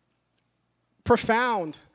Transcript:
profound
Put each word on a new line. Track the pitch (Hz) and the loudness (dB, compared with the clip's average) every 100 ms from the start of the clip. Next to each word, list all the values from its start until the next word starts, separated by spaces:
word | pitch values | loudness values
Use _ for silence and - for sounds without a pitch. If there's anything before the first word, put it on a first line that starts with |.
| _ _ _ _ _ _ _ _ _ _ | _ _ _ _ _ _ _ _ _ _
profound | - 233 - 226 247 214 160 - _ | 0 2 2 0 0 -2 -6 -12 _